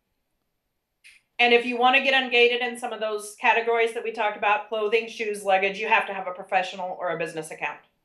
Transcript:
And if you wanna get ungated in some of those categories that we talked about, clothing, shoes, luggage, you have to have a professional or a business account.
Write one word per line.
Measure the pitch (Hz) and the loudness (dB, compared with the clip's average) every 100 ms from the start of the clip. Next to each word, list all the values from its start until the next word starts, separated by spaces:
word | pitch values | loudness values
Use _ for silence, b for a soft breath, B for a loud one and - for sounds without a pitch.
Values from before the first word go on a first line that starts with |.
| _ _ _ _ _ _ _ _ _ _ b b _ - | _ _ _ _ _ _ _ _ _ _ b b _ 0
And | 240 | 4
if | 240 247 | 4 4
you | 233 | 2
wanna | 247 269 | 4 4
get | 269 | 4
ungated | 262 247 240 240 240 | 2 2 4 4 4
in | 247 233 | -2 -6
some | 240 | -8
of | 214 | -6
those | 220 214 - - | -4 -6 -8 -2
categories | 247 220 226 233 226 | 2 2 2 2 0
that | 226 | -2
we | 226 | -8
talked | 226 208 202 | -4 -4 -2
about, | 208 208 - | 0 0 -2
clothing, | 220 208 233 226 | -4 0 0 -2
shoes, | - 214 202 190 | -6 -6 -4 2
luggage, | 190 196 190 | 2 2 -2
you | 220 | 0
have | 214 - | 0 0
to | |
have | 196 185 | -6 -8
a | |
professional | 180 196 190 180 196 180 - | -10 -2 -2 -2 -6 -8 -6
or | 175 165 | -6 -4
a | |
business | 160 160 160 | -6 -8 -12
account. | 165 147 - _ _ | -10 -10 -10 _ _